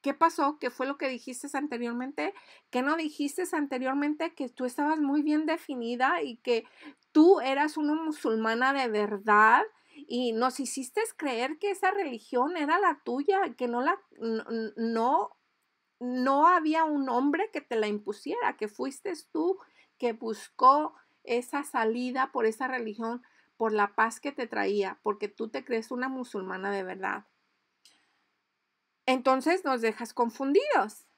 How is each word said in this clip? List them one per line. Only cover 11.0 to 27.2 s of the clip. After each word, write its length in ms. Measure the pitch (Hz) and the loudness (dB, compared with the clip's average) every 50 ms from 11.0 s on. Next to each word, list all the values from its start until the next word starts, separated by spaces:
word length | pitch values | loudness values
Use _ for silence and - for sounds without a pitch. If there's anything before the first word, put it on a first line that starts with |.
| 453 440 - - | -4 -4 -6 -6
creer 400 | 320 285 247 226 247 262 311 302 | -4 -4 -2 -2 -4 -4 -4 -4
que 140 | - 403 | -4 -4
esa 200 | 392 370 - 370 | -4 0 0 0
religión 640 | 381 403 381 294 247 220 - - - 240 247 294 359 | 2 2 -4 -4 -6 -10 -10 -4 0 0 0 0 0
era 240 | 339 294 285 320 359 | -2 0 0 2 4
la 220 | 415 359 302 - _ | 4 2 2 0 _
tuya, 500 | - 240 269 285 - 381 381 392 302 233 - | -6 -4 2 2 4 4 4 2 0 -2 -4
que 100 | 254 240 | -4 -2
no 140 | 233 240 | -2 0
la, 180 | 254 302 370 392 _ _ | 0 0 -2 -2 _ _
n-, 320 | _ - - 226 226 220 - - | _ -8 -4 -4 -2 -4 -4 -4
n-, 260 | 233 226 220 214 - - | -6 -6 -6 -6 -4 -4
no, 580 | 233 226 233 226 226 247 285 339 - - - _ _ _ _ _ _ _ _ _ _ _ _ _ | -2 -2 0 0 2 2 2 2 0 -2 -8 _ _ _ _ _ _ _ _ _ _ _ _ _
no 480 | 247 247 247 254 247 269 277 285 302 339 | -8 -6 -4 -2 0 2 4 4 6 6
había 380 | 359 359 311 311 311 320 320 | 4 4 2 2 0 0 0
un 240 | 311 302 285 269 262 | 0 0 -2 -2 0
hombre 400 | 240 247 269 294 285 - 403 440 | 0 2 2 2 2 2 -2 -4
que 80 | - 302 | -4 -10
te 160 | - _ - | -10 _ -2
la 120 | 226 214 208 | -2 0 0
impusiera, 680 | 208 208 208 - 208 - - 285 349 480 - - - | -2 -4 -4 -8 -10 -8 -6 -6 -6 -2 -2 -2 -2
que 140 | - 208 208 | -2 -8 -10
fuiste 420 | - - 247 269 269 - _ 392 349 302 - _ _ | -6 -6 -8 -8 -8 -8 _ -10 -10 -10 -12 _ _
tú 260 | 320 311 349 381 - - _ _ _ _ _ _ _ | -2 -2 -2 -2 -4 -8 _ _ _ _ _ _ _
que 160 | - 240 226 | -4 -4 -4
buscó 800 | 226 240 226 220 202 - - _ - 254 254 277 294 302 311 - - _ _ _ _ _ | -4 -6 -8 -8 -8 -10 -20 _ 6 8 8 8 8 2 -2 -6 -12 _ _ _ _ _
esa 400 | - 240 240 247 - - 285 285 | -4 -2 -2 -2 -2 -6 -6 -6
salida 680 | - - 254 226 220 226 240 247 254 247 262 262 277 | -4 -2 0 0 0 0 -2 -4 -4 -2 -2 -2 -2
por 140 | - 269 226 | 0 0 0
esa 220 | 220 220 - 269 254 | 0 0 0 -4 -4
religión, 560 | 262 247 240 220 208 220 226 226 240 247 247 _ _ _ _ _ _ _ | -4 -4 -6 -8 -8 -8 -6 -8 -8 -8 _ _ _ _ _ _ _ _
por 160 | 226 226 214 | -2 0 2
la 220 | 214 208 202 _ | 2 0 0 _
paz 240 | - 220 226 - - | 0 0 0 0 -6
que 100 | - 285 | -10 -10
te 160 | 277 - 247 226 | -6 -6 -8 -6
traía, 520 | - 220 202 190 202 208 196 190 185 _ | -4 -2 -2 0 0 0 -2 -4 -6 _
porque 260 | _ 214 208 208 208 202 | _ -6 -4 -4 -6 -10
tú 220 | _ _ 226 226 | _ _ -10 -8
te 160 | - 269 254 | -8 -10 -6
crees 260 | - 247 226 220 - | -4 -6 -6 -4 -6
una 160 | 254 247 254 269 | -8 -6 -6 -6
musulmana 640 | 262 262 247 240 - 208 185 190 190 185 190 202 | -6 -8 -10 -8 -8 -10 -8 -8 -8 -6 -4 -4
de 120 | 202 196 190 | -4 -4 -6
verdad"? 420 | 185 185 190 190 190 196 202 | -8 -10 -8 -6 -6 -6 -6